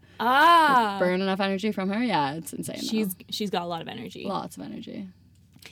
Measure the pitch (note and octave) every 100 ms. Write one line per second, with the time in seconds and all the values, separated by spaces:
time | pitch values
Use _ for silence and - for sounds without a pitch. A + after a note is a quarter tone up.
0 | - - A#3 C4+ E4 E4+ D#4 B3+ G#3+ G3
1 | F3+ F#3 F#3+ F#3+ G3 F#3+ G#3+ G3+ F#3+ G#3+
2 | B3 E3+ C#3 D#3+ - - E3+ - - A3
3 | G3+ F3+ - - G#3 F3+ F3 E3 - B2+
4 | F#3 - - F3+ - - - G#3 - -
5 | F#3+ - _ _ _ _ -